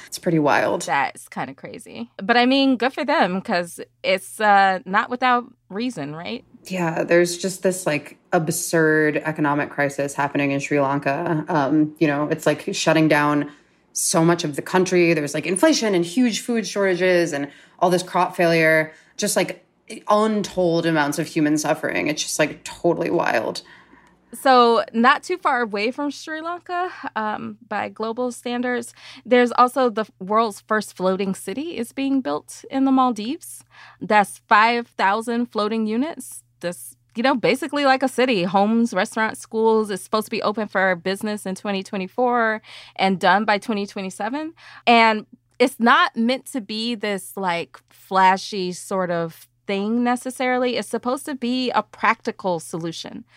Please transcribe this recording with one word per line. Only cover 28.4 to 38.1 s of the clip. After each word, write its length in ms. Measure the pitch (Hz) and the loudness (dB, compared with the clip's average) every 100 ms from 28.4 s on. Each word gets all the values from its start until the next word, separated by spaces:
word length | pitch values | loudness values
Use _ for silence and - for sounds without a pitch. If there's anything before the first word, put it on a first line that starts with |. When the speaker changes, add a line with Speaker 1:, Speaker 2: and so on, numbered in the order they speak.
| 247 240 247 240 240 - - - - | -6 -4 -2 -4 -6 -14 -20 -12 2
Speaker 2:
there's 280 | 247 247 | 4 4
also 360 | - 247 277 247 | 4 4 4 0
the 160 | 214 214 - | 0 -6 -8
world's 400 | 185 214 233 196 | -2 0 0 -2
first 380 | - 214 202 - | -2 -2 -2 -2
floating 360 | 185 190 196 | 0 0 -2
city 440 | 185 - 196 320 - | -4 -6 -8 -8 -8
is 160 | 233 | -8
being 260 | - 277 269 | -4 0 0
built 460 | 269 294 - - - | -2 -6 -8 -20 -8
in 140 | 269 | 0
the 80 | 269 | 2
Maldives. 720 | 262 254 220 214 330 - - - - - - | 4 2 0 -6 -8 -12 -20 -20 -20 -20 -10
That's 380 | 180 214 196 - - | 2 4 2 -2 4
five 380 | 214 226 240 233 | 6 6 2 -4
thousand 580 | - 190 208 226 233 240 | -2 0 0 -2 -4 -2
floating 420 | 214 208 226 214 | -2 -2 -2 -2
units. 560 | 226 302 - - - _ _ | -2 -4 -6 -16 -18 _ _
This, 360 | 175 180 - - _ - | -10 -10 -14 -20 _ 0
you 60 | |
know, 140 | 254 277 | 2 2
basically 500 | 254 254 320 285 277 | 2 0 0 0 2
like 160 | 262 | 4
a 60 | |
city, 360 | 269 | 2